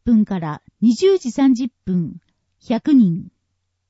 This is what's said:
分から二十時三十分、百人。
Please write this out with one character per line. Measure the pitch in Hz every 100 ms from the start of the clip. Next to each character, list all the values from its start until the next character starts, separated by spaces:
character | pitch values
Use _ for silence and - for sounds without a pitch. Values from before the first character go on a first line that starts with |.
分 | - 226
か | 214 190
ら | 165 151 _ -
二 | 226
十 | 220 381 381
時 | 247
三 | 247 269
十 | 240 254 _
分、 | - 185 160 175 _ _ _ _
百 | - 233 -
人。 | 269 196 165 185 _ _ _ _ _